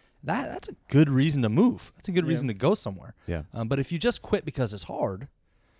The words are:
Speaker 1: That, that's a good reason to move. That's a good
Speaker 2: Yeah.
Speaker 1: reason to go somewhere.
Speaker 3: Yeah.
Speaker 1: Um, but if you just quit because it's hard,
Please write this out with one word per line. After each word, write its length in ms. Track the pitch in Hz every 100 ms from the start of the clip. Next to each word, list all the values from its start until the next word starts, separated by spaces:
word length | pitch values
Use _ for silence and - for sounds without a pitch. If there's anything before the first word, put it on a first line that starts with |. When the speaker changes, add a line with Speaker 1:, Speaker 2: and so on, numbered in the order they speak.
| _ _
Speaker 1:
That, 280 | - 208 269
that's 160 | - -
a 60 | - -
good 200 | 139 151
reason 340 | 127 156 143
to 60 | 113
move. 440 | 120 247 95 - _
That's 140 | -
a 20 |
good 140 | 180 160
Speaker 2:
Yeah. 40 |
Speaker 1:
reason 180 | 160 131
to 40 |
go 220 | 98 131 214
somewhere. 400 | - 95 - - -
Speaker 3:
Yeah. 180 | 85 76
Speaker 1:
Um, 160 | 117 113
but 100 | 139
if 100 | 131
you 60 | 170
just 220 | 233 -
quit 220 | - 202
because 300 | - - 117
it's 100 | 104
hard, 460 | - - 131 95 135 _ _ _ _